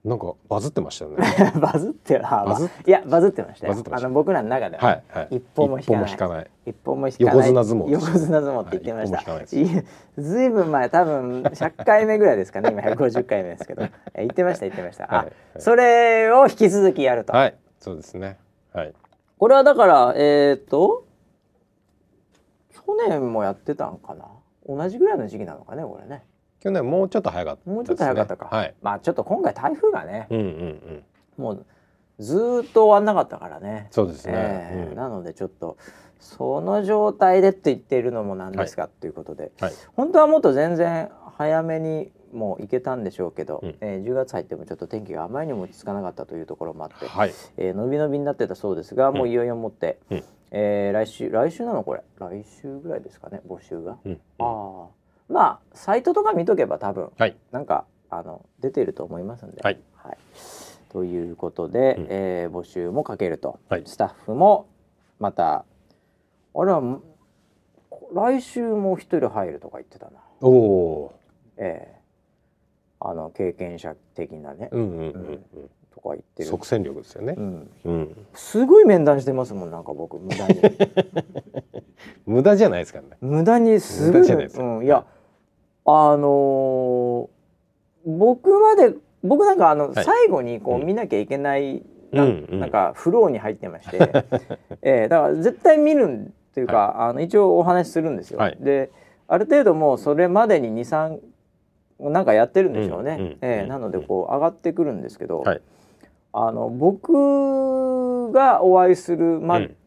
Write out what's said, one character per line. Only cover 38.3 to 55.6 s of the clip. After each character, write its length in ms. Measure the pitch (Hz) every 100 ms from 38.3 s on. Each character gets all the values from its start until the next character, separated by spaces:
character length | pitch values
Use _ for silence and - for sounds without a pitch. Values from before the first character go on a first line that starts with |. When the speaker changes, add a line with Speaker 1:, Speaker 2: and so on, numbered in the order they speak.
Speaker 2:
な 140 | 95 95
ん 40 |
で 140 | 98 92
す 100 | -
が、 80 |
Speaker 1:
は 40 | 85
い。 120 | _
Speaker 2:
と 60 | 85
い 40 |
う 20 |
こ 100 | 80
と 140 | 78 76
で、 160 | 76 _
Speaker 1:
は 80 | 92
い。 40 | 78 -
Speaker 2:
本 160 | - 294
当 80 | 370
は 80 | 302
も 120 | 311
っ 20 |
と 120 | 175
全 220 | 135 160
然 360 | 170 170 165 - - - -
早 260 | 151 160
め 160 | 165 160
に 320 | 160 156 - _ _
も 260 | 120 104 90
行 80 | 101
け 120 | 127
た 160 | 131 127
ん 80 |
で 80 | 98
し 80 | -
ょ 80 | 87
う 40 |
け 120 | -
ど、 160 | 78 73
Speaker 1:
う 40 | 85
ん。 80 | -
Speaker 2:
え 180 | 107 95
ー、 20 |
十 100 | 107
月 180 | 131 131
入 100 | 120
っ 20 |
て 120 | - 78
も 100 | 78
ち 60 |
ょ 20 |
っ 40 | 80
と 100 | 85
天 160 | 110
気 80 | 104
が 100 | 82
あ 60 | 85
ま 140 | 127
り 40 | 160
に 60 |
も 100 | 113
落 100 | 90
ち 80 | -
着 40 |
か 80 | -
な 100 | 101
か 60 | 92
っ 60 |
た 120 | - -
と 80 |
い 80 | 82
う 40 | 80
と 100 | 80
こ 80 |
ろ 100 | 82
も 100 | 78
あ 40 | 78
っ 20 |
て、 160 | - 64
Speaker 1:
は 200 | 92 101
い。 60 | 76 - -
Speaker 2:
え 140 | 92
ー、 40 |
伸 120 | 95 123
び 120 | 147
伸 100 | 151
び 100 | 143
に 60 |
な 80 | 143
っ 20 |
て 140 | 139 104
た 80 | 92
そ 160 | 101
う 40 | 85
で 60 |
す 140 | 78 101
が、 140 | 135
Speaker 1:
う 20 |
ん。 40 | 135
Speaker 2:
も 60 |
う 40 | 123
い 40 |
よ 120 | 120
い 20 | 120
よ 80 |
も 140 | 117 110
っ 20 |
て、 300 | _ 80 - _
Speaker 1:
う 60 | 95
ん。 80 | - _ _
Speaker 2:
え 380 | 104 104 104 101
ー、 20 |
来 140 | 104 110
週、 240 | - 113
来 220 | 110 151
週 120 | 170
な 80 | 240
の 120 | 175
こ 100 | 104
れ？ 80 | - _ _
来 260 | 92 101 107 _
週 200 | 139 139
ぐ 80 | 110
ら 80 | -
い 40 |
で 120 | -
す 80 | _
か 80 | -
ね、 140 | 95 90
募 160 | 90
集 180 | _ 85
が。 180 | 85 120
Speaker 1:
う 40 | 98
ん。 100 | 82 _ _
Speaker 2:
あ 20 |
ー。 560 | 117 110 98 95 87 _ _ _ _
ま 180 | 320 151
あ、 140 | -